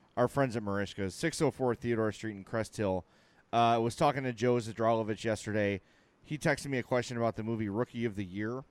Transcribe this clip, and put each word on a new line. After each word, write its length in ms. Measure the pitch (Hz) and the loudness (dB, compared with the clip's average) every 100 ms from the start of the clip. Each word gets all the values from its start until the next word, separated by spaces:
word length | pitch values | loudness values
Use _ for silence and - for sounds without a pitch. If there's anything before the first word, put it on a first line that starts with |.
| _ - | _ 0
our 120 | 123 | 2
friends 280 | 143 135 110 | 2 0 0
at 60 | |
Merichka's, 500 | 104 101 98 - 95 | -2 -2 -2 -2 -4
six 280 | - 165 - | -2 -4 2
oh 80 | 143 | 0
four 240 | - 127 | 2 0
Theodore 360 | 110 120 113 110 | 0 0 2 0
Street 240 | - 113 101 | -2 -8 -10
in 80 | |
Crest 320 | 92 113 104 - | -6 -4 -4 -2
Hill. 280 | 101 92 - _ _ _ _ | -2 -2 -6 _ _ _ _
Uh, 40 | 117 | 4
I 220 | 117 117 | 4 4
was 160 | 117 | 2
talking 300 | - 151 135 | 2 2 2
to 80 | 131 | -2
Joe 220 | 110 123 | 0 2
Zadralovich 680 | 120 110 110 113 113 107 101 | 2 0 0 2 2 0 -2
yesterday. 560 | 113 107 110 104 101 98 - _ _ _ | -2 -2 0 0 2 0 -6 _ _ _
He 120 | - 151 | -10 -2
texted 300 | 165 139 139 | 0 0 -2
me 120 | 131 | -4
a 40 | |
question 340 | - 123 120 120 | 0 -2 0 -2
about 200 | 113 113 | -2 -2
the 60 | |
movie 260 | 110 113 104 | -4 -2 -2
Rookie 360 | 104 123 117 | -2 -2 -2
of 120 | 117 98 | -4 -4
the 80 | |
Year. 400 | 92 98 110 127 - | -6 -6 -4 -6 -10